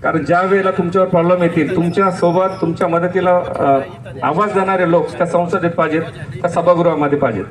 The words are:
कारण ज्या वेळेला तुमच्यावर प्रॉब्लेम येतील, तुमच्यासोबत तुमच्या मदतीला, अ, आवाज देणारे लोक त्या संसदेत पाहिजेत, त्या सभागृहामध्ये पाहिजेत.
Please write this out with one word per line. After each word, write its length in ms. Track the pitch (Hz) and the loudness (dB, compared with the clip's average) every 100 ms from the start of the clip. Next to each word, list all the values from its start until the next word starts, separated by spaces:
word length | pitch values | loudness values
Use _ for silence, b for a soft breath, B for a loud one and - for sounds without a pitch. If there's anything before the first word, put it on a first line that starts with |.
कारण 220 | - 160 143 | -2 -2 0
ज्या 160 | 175 | 2
वेळेला 300 | 185 196 190 | 2 2 2
तुमच्यावर 360 | 185 175 185 185 | 0 0 2 2
प्रॉब्लेम 360 | 180 170 180 | 2 2 2
येतील, 320 | 170 170 139 123 | 2 0 0 0
तुमच्यासोबत 840 | 170 170 196 175 175 175 190 185 | 0 2 0 2 0 2 0 -2
तुमच्या 260 | 170 165 180 | -4 -2 0
मदतीला, 500 | 170 175 185 180 180 | 0 0 0 2 2
अ, 420 | 175 - 139 139 135 - - - | 0 -2 2 2 0 -12 -16 -6
आवाज 300 | 127 156 214 | -2 0 0
देणारे 380 | 196 190 190 180 | 0 0 0 2
लोक 180 | 170 151 | 2 0
त्या 180 | - 170 | -4 -2
संसदेत 440 | 175 175 190 170 | 0 0 0 -2
पाहिजेत, 300 | 170 160 156 170 - - - | 0 0 0 -4 -10 -12 -6
त्या 80 | 175 | -4
सभागृहामध्ये 680 | 170 170 175 175 151 147 143 | 0 2 4 2 2 0 0
पाहिजेत. 280 | 135 104 - | 0 -2 -8